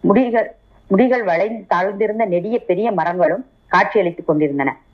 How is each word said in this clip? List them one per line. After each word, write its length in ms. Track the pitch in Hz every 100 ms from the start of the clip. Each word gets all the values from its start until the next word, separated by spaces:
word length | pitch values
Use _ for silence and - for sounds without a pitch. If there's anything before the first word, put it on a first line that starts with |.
| -
முடிகள், 400 | 202 247 226 - - _ _ _
முடிகள் 340 | 190 254 247
வளைந்து 400 | 202 165 208 226 190
தாழ்ந்திருந்த 520 | 180 190 202 214 220 220
நெடிய 320 | 175 190 233
பெரிய 340 | - 180 226
மரங்களும் 540 | 190 165 180 160 190 - _ _
காட்சியளித்துக் 600 | 185 202 220 175 165 -
கொண்டிருந்தன. 500 | 151 151 143 135 - _